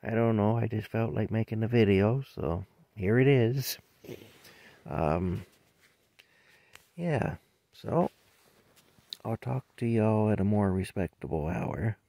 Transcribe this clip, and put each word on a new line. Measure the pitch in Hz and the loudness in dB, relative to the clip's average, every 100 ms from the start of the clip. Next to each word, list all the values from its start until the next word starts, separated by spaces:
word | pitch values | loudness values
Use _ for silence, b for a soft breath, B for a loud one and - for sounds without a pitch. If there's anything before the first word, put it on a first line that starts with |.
I | - | -4
don't | 110 117 110 | 0 2 2
know, | 104 117 | 2 2
I | 117 | 0
just | 113 - | -4 -4
felt | 113 113 | -4 -2
like | 143 107 | -2 -2
making | 110 113 110 | -2 -2 -2
a | 110 | 0
video, | 120 104 98 104 123 135 - | 4 6 6 4 0 -4 -8
so | 71 85 95 _ _ | -4 -4 -6 _ _
here | - 95 117 | -6 0 4
it | 131 | 4
is. | 139 117 135 127 - _ _ - - - - B B B B - | 4 4 0 -6 -10 _ _ -20 -20 -20 -20 B B B B -10
Um, | 71 78 80 90 92 95 _ _ _ _ _ _ _ B B B B B B _ - | -2 0 0 -2 -4 -8 _ _ _ _ _ _ _ B B B B B B _ -8
yeah, | 170 139 - 92 _ _ _ | -4 -2 -2 -6 _ _ _
so | - - 147 180 _ _ _ _ _ _ _ _ _ _ - | -16 -4 -2 -2 _ _ _ _ _ _ _ _ _ _ -14
I'll | - 113 | -8 -8
talk | - 127 - - | -6 -8 -8 -6
to | 117 | -2
y'all | 117 107 110 107 | 2 4 4 2
at | 104 | 2
a | |
more | 101 104 101 | 2 2 2
respectable | 92 92 - 87 _ 69 78 76 | 0 -4 -4 -6 _ -6 -4 -2
hour. | - - 71 110 104 | -4 -4 -4 -4 -4